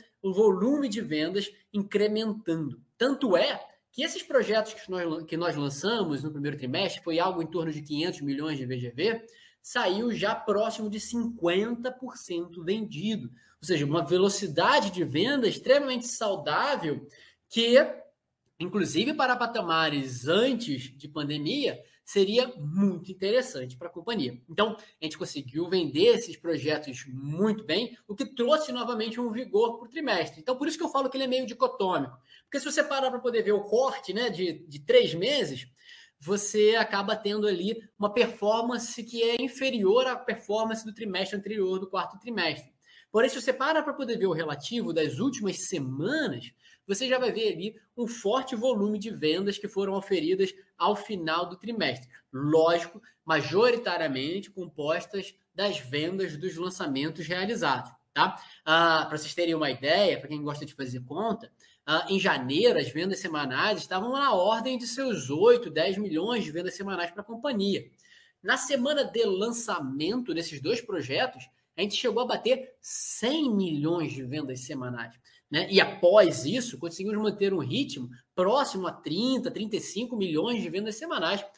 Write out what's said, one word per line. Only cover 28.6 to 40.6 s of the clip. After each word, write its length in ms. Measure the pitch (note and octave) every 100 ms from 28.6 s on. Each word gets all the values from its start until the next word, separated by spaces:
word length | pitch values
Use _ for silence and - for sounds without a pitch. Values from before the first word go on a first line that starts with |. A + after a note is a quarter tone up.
| D4+
novamente 480 | B3 A3+ A3+ A3+ A3+
um 100 | A#3+
vigor 480 | A3 A#3 G3 A#3 A#3
pro 120 | A#3
trimestre. 500 | C#4+ C#4 F#3 D3+ -
Então, 160 | B3+ B3+
por 140 | D4
isso 80 | -
que 60 |
eu 60 | D#4+
falo 200 | C4+ C4
que 80 | C4+
ele 80 | C4
é 20 |
meio 180 | B3+ A3+
dicotômico. 720 | A#3 B3+ - F#3+ E3 C3 - _ - _
Porque 160 | C#4
se 100 | -
você 100 | -
parar 300 | - C#4 C4
pra 80 | B3
poder 240 | A#3+ A3+
ver 80 | F#3+
o 140 | G3+ G3+
corte, 480 | A3+ C4+ - -
né, 160 | G3 A#3+
de, 360 | E3 F3+ D3+ -
de 140 | C#3+
três 340 | - B3 G3
meses, 540 | D#3+ G#3+ C#4+ D#3 B2+ - _ - - - _
você 600 | D3 G3+ - G#3+ G#3+ A3+
acaba 340 | G#3+ G3+ G3+
tendo 320 | G#3+ G3+ G#3+ G#3
ali 380 | F3 G3 A3+ - -
uma 140 | G3+
performance 880 | A3+ A3 - G3+ A3+ A#3+ A#3+ A#3 -
que 180 | - A#3
é 140 | A3+ A#3+
inferior 680 | C4 - C4+ A#3+ F#3+ A#3 C4
à 80 | A#3+
performance 720 | - G#3 - G#3+